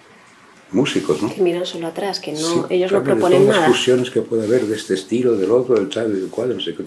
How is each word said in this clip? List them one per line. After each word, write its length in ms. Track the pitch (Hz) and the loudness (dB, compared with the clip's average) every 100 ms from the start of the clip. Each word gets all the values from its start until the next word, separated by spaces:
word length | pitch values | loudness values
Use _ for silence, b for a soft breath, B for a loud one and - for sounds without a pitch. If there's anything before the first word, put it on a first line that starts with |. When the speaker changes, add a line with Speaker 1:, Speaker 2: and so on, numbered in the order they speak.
| - - - - - - - | -20 -20 -20 -20 -20 -20 -4
Speaker 1:
músicos, 520 | 95 185 - - - | -2 0 -2 -2 -2
¿no? 100 | - | -2
Speaker 2:
Que 80 | - | 0
miran 240 | 180 170 180 | 0 0 -6
solo 220 | 175 165 | -8 -8
atrás, 320 | 165 202 185 | -6 -6 -6
que 140 | - | -8
no, 40 | 151 | -6
Speaker 1:
Sí, 240 | 165 170 - | -2 -2 0
Speaker 2:
ellos 220 | 180 185 | -2 0
no 80 | 196 | 0
Speaker 1:
háblame 160 | 139 - | 2 2
de 40 | |
Speaker 2:
proponen 200 | - - | 4 6
Speaker 1:
todas 60 | 135 196 | 6 4
las 60 | |
Speaker 2:
nada. 120 | 160 | 4
Speaker 1:
fusiones 380 | - - 123 123 | 2 4 2 2
que 100 | 113 | -2
puede 240 | 107 113 107 | -2 -2 2
haber 200 | 127 110 | 0 0
de 80 | 107 | -4
este 180 | - | -2
estilo, 420 | 95 - 123 123 107 | -4 -2 0 2 2
del 140 | 92 | 2
otro, 260 | 120 127 113 | 2 2 0
del 140 | 95 | 0
tal, 240 | 110 113 | -2 -2
del 160 | 98 92 | -2 -4
cual, 240 | - 127 101 | -4 -4 -4
no 60 | |
sé 140 | 85 | -6
qué, 80 | 82 | -8